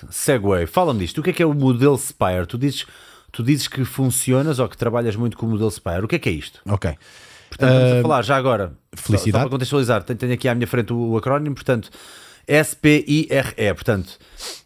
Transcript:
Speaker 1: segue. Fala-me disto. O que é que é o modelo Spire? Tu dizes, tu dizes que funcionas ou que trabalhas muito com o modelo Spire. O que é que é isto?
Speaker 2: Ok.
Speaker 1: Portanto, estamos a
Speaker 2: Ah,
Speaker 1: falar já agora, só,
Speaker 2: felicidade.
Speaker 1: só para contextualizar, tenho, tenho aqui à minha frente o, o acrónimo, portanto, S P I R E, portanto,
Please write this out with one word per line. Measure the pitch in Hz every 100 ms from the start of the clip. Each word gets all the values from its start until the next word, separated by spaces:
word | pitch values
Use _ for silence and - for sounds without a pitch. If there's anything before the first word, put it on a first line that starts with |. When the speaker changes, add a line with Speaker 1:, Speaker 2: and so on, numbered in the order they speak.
| -
Speaker 1:
segue. | - - 131 101 92 82
Fala-me | - 175 113
disto. | 87 -
O |
que | 165
é |
que | 175
é | 165
o |
modelo | 147 131 120 139 131
Spire? | - - 98 90 87
Tu | 117
dizes, | 139 127 - - - - _
tu | -
dizes | 120 147 -
que | 135
funcionas | 127 - 131 - - 127 156 131
ou | 117
que | -
trabalhas | 117 117 117 101
muito | 120 -
com | 113
o |
modelo | 107 110
Spire. | - - 87 107
O |
que | -
é |
que | 117
é |
isto? | 78 - - -
Speaker 2:
Ok. | 101 82 73 - - - - -
Speaker 1:
Portanto, | - 131
estamos | 127 127
a | 123
Speaker 2:
Ah, |
Speaker 1:
falar | 120 139
já | 107 135
agora, | 131 110 92 - _ -
só, |
Speaker 2:
felicidade. | - 101 107
Speaker 1:
só | 95
para | 135
contextualizar, | 131 127 143 123 110
tenho, | 95 117
tenho | 123
aqui | 123 131
à | 120
minha | 117
frente | 123 107
o, | 120 117
o | 113
acrónimo, | 127 143 151 135
portanto, | - 120 - - - - - - -
S | 147 - -
P | 151 151 -
I | 147 -
R | 135 123 -
E, | 104
portanto, | 87 - 101 87 - _ - - -